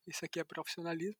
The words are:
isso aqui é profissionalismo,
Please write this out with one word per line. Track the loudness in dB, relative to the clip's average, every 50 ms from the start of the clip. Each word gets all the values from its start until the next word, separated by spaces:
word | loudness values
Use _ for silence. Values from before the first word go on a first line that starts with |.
| -10
isso | -6 -4 -4 -2
aqui | -2 0 0
é | -2
profissionalismo, | 0 -2 -4 -2 -2 -2 -2 0 2 2 2 2 0 0